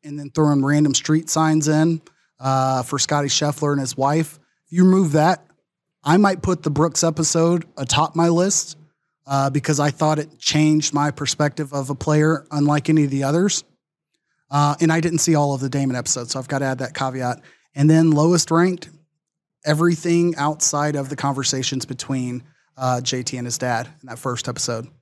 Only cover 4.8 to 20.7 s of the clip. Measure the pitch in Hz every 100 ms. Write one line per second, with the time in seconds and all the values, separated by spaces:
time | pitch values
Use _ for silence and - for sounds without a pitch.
4.8 | 185 190 180 151 160 180 _ _ _ _
5.8 | _ _ 139 175 202 185 185 180 156 143
6.8 | 160 - 165 160 160 165 165 175 - -
7.8 | 131 - 156 165 170 170 190 196 - -
8.8 | - _ _ _ - 139 139 139 - 143
9.8 | 147 - 156 151 147 _ - 151 156 151
10.8 | 151 147 147 139 139 - 147 151 143 143
11.8 | 135 143 - 151 151 160 - 147 147 147
12.8 | 143 156 143 135 135 160 196 - - _
13.8 | _ _ _ _ _ _ _ 143 147 147
14.8 | 165 165 165 160 - 156 143 139 135 139
15.8 | 139 127 - - 120 131 123 139 135 127
16.8 | 131 - 135 131 123 120 - _ _ 143
17.8 | 147 160 165 147 160 175 - 165 180 180
18.8 | - - _ _ _ _ _ _ - 151
19.8 | 170 160 175 170 175 160 147 151 -